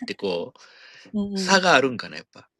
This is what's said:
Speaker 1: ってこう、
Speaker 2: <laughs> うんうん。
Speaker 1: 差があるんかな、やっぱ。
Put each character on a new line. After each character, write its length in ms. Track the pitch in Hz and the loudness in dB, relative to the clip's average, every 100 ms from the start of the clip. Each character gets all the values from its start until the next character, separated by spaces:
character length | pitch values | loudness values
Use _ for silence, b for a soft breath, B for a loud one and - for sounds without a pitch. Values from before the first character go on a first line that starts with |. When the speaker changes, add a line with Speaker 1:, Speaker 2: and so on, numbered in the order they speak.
| - | -12
Speaker 1:
っ 20 | |
て 80 | - | -8
こ 380 | 98 87 - - b b b b b 208 | -4 -4 -6 -14 b b b b b -6
う、 20 | |
Speaker 2:
<laughs> 20 | |
う 100 | 202 | -6
ん 20 | |
う 20 | 196 | -4
ん。 40 | |
Speaker 1:
差 220 | 185 190 | 2 4
が 140 | 185 143 | 6 4
あ 60 | |
る 100 | 131 | 4
ん 60 | 117 | -2
か 140 | 85 | -10
な、 60 | 76 | -14
や 60 | - | -18
っ 20 | |
ぱ。 160 | - - _ | -20 -20 _